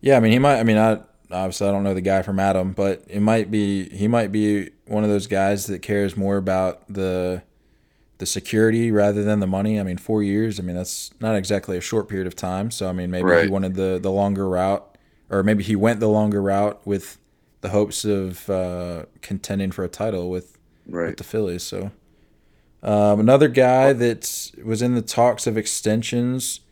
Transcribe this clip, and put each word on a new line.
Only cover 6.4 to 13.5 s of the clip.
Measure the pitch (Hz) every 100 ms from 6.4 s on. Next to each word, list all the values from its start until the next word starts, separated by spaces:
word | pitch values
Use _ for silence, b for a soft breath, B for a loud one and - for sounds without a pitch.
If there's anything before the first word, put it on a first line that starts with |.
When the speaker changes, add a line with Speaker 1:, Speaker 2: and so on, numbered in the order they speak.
| 95 95 92 - _
Speaker 1:
the, | 101 95 92 90 90 - _ _ _ _ _ _ _
the | 92
security | - - 110 110 113 117
rather | 104 104 104
than | 104 107
the | 95
money. | 95 104 107
I |
mean, | 95 90
four | - 110
years, | 101 101 113 98
I |
mean, | 90 90
that's | 92 - - _
not | 110
exactly | 107 92 101 - 90
a |
short | - 113 101
period | 98 92
of | -
time. | 92 92 107
So, | - 95
I |
mean, | 92 90
maybe | 90 92
he |
Speaker 2:
Right. | 85 82